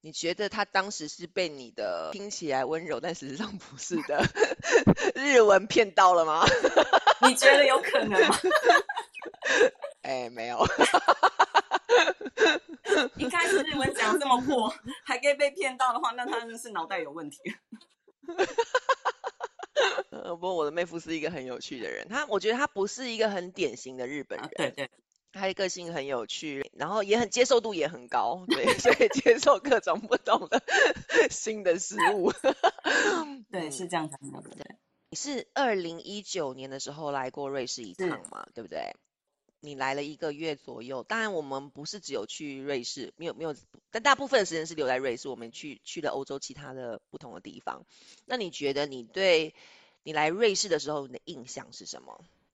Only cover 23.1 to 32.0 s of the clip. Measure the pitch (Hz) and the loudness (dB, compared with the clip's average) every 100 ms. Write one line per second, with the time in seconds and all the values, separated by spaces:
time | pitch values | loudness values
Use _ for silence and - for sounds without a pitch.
23.1 | 226 220 196 180 180 160 107 131 127 127 | 0 0 0 -6 -4 -4 -4 -14 -10 -8
24.1 | 147 131 - 151 - 143 131 135 _ _ | -8 -8 -10 -10 -4 -6 -4 -10 _ _
25.1 | _ _ 190 190 190 190 185 175 170 139 | _ _ -6 -6 -2 -4 -6 -8 -8 -4
26.1 | 131 107 - 156 139 - - 147 208 202 | -4 -4 -8 -8 -8 -8 -8 -4 -2 2
27.1 | 220 226 240 254 240 220 190 147 175 123 | 2 2 2 4 4 2 -4 -4 -6 -4
28.1 | 123 110 180 185 - - 480 - - 466 | -2 0 -4 -2 0 2 2 4 6 4
29.1 | 269 - 240 294 285 285 233 - 175 214 | 4 4 6 6 4 4 0 2 -4 0
30.1 | 247 - 220 175 - - 762 508 - - | -2 2 0 2 -2 2 4 4 2 0
31.1 | 339 427 - - 214 185 247 - - | 2 2 2 -6 -2 0 0 -2 0